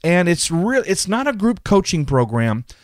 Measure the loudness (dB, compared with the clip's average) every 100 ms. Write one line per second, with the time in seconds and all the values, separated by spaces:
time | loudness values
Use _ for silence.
0 | 0 2 2 0 0 0 0 0 0 -2
1 | -2 -2 -2 0 -2 -2 2 2 2 -2
2 | 0 0 0 0 -2 -2 -8 -18